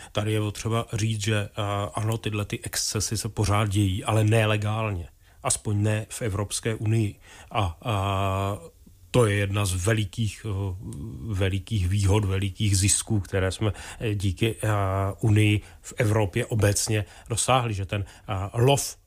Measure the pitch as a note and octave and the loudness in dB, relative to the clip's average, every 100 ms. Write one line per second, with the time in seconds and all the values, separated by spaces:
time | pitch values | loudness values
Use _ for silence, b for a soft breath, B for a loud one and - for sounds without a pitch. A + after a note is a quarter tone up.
0 | B G#2 G#2+ G#2+ G#2+ - A2+ A#2 A2+ A#2 | B -4 0 0 -2 -4 -2 -2 -2 -4
1 | A2+ A2 G#2+ G#2+ G2+ - G2+ G2+ G2+ - | -2 -2 0 -2 -2 -6 -4 -2 -4 -4
2 | A2 A2+ G#2+ G#2+ G#2 B2 - - - A2 | -2 -2 -4 -4 -4 -6 -6 -4 -4 -2
3 | - G#2+ A2 A2+ F#2+ G#2 A2 G2+ G2 G2 | -4 -4 -6 -2 2 2 2 2 2 0
4 | - A2 G#2+ A2+ G#2+ G#2+ G#2 A2+ A2 F#2+ | 0 2 4 4 4 0 0 -2 -2 -4
5 | E2+ _ b b C3+ - A2 G#2 G#2+ G#2+ | -8 _ b b -4 -2 -2 0 2 0
6 | G#2+ - A#2+ F#2+ G2+ - A#2 A2 A2 A2+ | -4 -6 -4 -4 -4 -4 -4 -2 0 2
7 | G#2+ - B B B A#2 F#2 - B2+ G2+ | 0 -4 B B B -2 -2 -4 -4 -2
8 | G2 G2 G2 F#2+ G2 G#2 - _ - - | 0 0 -2 -2 -2 -6 -12 _ -20 -20
9 | - B2 A2 G2+ G2+ G#2 G2 F#2 G2+ A2 | 0 4 4 4 0 0 0 0 0 0
10 | G2+ - G#2+ - A2 G2 G2 F#2 G#2+ C#2+ | -2 -2 -4 -4 -6 -4 -4 -6 -10 -10
11 | A2+ C3 A#2 F#2+ F#2+ F#2+ - A2 F2 G2+ | -10 -10 -4 0 0 0 -2 0 2 2
12 | F#2+ G#2+ G2 F#2+ G2 - G#2+ G2 G2 - | 4 4 2 -2 -4 0 0 4 4 2
13 | - G#2+ - G2 F#2 - G#2+ B B B | 2 -2 0 0 0 0 -2 B B B
14 | A2+ G2+ G2 F2 A2+ - A2 G#2 F#2+ F#2+ | -4 0 -2 0 0 0 -2 0 0 0
15 | G2 - A2 G#2 G#2+ G#2 B B - - | -2 0 4 6 6 2 B B -14 0
16 | G#2+ A2 G2+ A#2 - A2 G#2 G#2 - G#2+ | 2 2 2 -2 -2 2 4 2 0 -2
17 | F#2+ B B A2 - B2+ A#2 G2 F#2+ G2+ | -2 B B -2 2 2 2 -4 -4 -4
18 | F#2+ B - F#2+ G2+ A#2 B2+ C#3 - - | -6 B -8 -6 -4 4 4 4 0 -10